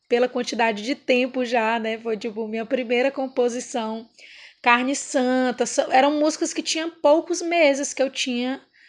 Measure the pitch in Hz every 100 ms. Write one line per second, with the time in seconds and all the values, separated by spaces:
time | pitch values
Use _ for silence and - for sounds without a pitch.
0 | _ 240 247 247 240 226 226 208 214 285
1 | - 254 254 262 247 240 220 233 220 220
2 | 233 220 240 208 220 220 220 254 233 240
3 | 269 269 262 - 240 240 247 247 220 226
4 | 233 _ - - - _ 247 240 254 277
5 | - 285 254 254 254 240 240 - - 262
6 | 277 302 302 302 330 - 302 320 330 -
7 | 285 311 330 349 339 339 302 277 285 -
8 | 269 - - 240 247 269 - _